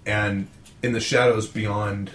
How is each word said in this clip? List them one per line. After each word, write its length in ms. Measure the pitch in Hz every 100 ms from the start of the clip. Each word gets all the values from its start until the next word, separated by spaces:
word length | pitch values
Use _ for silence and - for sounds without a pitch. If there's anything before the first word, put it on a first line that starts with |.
And 440 | 104 104 104 98 98 - - -
in 100 | 123
the 80 | 113
shadows 480 | - 123 123 110 107
beyond, 640 | 117 107 104 104 101 98